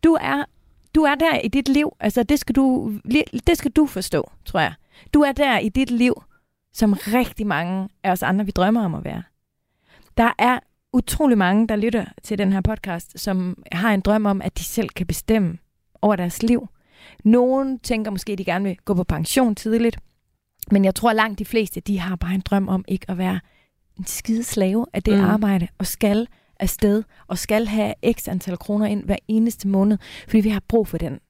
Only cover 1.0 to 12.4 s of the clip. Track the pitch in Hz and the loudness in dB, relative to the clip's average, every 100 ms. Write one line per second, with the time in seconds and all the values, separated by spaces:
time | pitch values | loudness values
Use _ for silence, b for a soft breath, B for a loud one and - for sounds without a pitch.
1 | 302 277 320 285 - 269 277 269 302 _ | 4 4 2 2 0 0 2 2 0 _
2 | 214 247 233 294 - 254 269 254 - 208 | -2 0 2 0 2 2 2 2 -2 -8
3 | - 269 311 233 - 339 285 269 294 - | -2 -2 0 -2 0 0 2 2 2 0
4 | 165 151 - - - 170 147 151 b b | -4 -4 -4 -12 -6 -2 -2 -4 b b
5 | b 294 294 262 285 220 214 254 262 240 | b 2 2 2 2 2 0 -2 0 2
6 | 247 - - _ _ _ _ - 214 196 | 2 0 -8 _ _ _ _ 0 2 2
7 | - 233 247 - 208 151 170 190 190 _ | 0 0 0 -4 -4 -2 -4 -6 -8 _
8 | 196 180 - 185 202 - 185 233 196 151 | -2 -2 0 -2 0 0 2 2 0 -4
9 | - - 175 _ _ _ _ b b b | -8 -10 -12 _ _ _ _ b b b
10 | b - 233 - 233 254 _ _ _ 254 | b 0 0 2 0 0 _ _ _ -2
11 | - - 294 226 180 202 226 214 220 226 | -2 0 2 4 4 2 2 0 0 -2
12 | 190 - - 208 | -4 -12 -8 -2